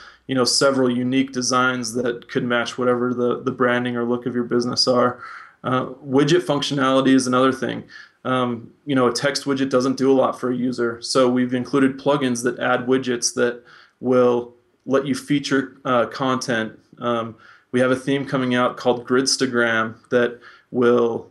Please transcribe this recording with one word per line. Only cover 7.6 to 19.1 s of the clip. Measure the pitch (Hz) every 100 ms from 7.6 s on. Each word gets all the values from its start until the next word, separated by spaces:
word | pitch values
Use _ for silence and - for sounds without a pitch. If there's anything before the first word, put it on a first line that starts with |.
| 117 113 - - - _
Um, | 123 127 123 113 113 _ 147
you | 131
know, | 120
a |
text | - 143 139
widget | 139 135 135
doesn't | 127 135 131
do | 135
a |
lot | 135 123 -
for | 123
a | 123
user, | 127 120 117 117
so | - 139 123
we've | 127 123
included | 123 120 143 135 135
plugins | 139 147 127 117
that | 120 120
add | 127 123 123
widgets | 131 123 120 -
that | 123 120 120 - - _ -
will | 123 127 123 120 120 - _ _
let | 123 135 139
you |
feature, | 127 - 143 - 135 131 -
uh, | 135 123 110
content. | - 131 123 135 113 110 - _ -
Um, | 120 117 113 110 - - _
we | 123
have | 127
a | 127
theme | 127 139
coming | 131 135 127
out | 123 123 -
called | 123 120
Gridstagram | 123